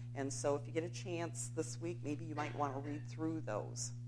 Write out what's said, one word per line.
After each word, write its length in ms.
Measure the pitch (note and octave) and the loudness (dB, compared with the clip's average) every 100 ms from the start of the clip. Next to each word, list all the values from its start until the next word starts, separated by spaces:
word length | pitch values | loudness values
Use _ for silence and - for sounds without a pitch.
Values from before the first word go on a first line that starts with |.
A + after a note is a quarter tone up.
| - - | -6 -2
And 160 | C#3 | 0
so 240 | - D3 C#3+ | 2 4 4
if 100 | - | 4
you 80 | |
get 100 | D#3+ | 0
a 60 | E3+ | 0
chance 640 | - - E3+ E3 - - D#3+ | -2 -2 0 0 -2 -2 0
this 240 | D#3+ - | -2 0
week, 180 | E3 F3 | -2 -2
maybe 220 | D3 D3 D#3+ | 0 -2 0
you 80 | |
might 220 | D3+ D3 C3+ | 0 0 2
want 180 | C#3+ | 2
to 60 | C3+ | 2
read 280 | D3 D3 A#2+ | -2 -2 -4
through 320 | A#2+ D#3+ D#3+ | 0 0 2
those. 500 | A#2+ G#2 - - - - | 2 0 0 -2 -4 -4